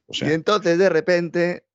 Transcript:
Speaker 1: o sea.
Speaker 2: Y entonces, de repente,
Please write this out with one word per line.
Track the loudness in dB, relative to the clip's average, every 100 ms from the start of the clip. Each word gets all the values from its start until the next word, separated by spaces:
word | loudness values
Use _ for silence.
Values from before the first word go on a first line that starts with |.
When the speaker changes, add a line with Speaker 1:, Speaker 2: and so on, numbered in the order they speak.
| -12
Speaker 1:
o |
sea. | -6 -2
Speaker 2:
Y |
entonces, | -2 0 0 0 2
de | 2
repente, | 2 2 0 0 -2 -2 -4 -12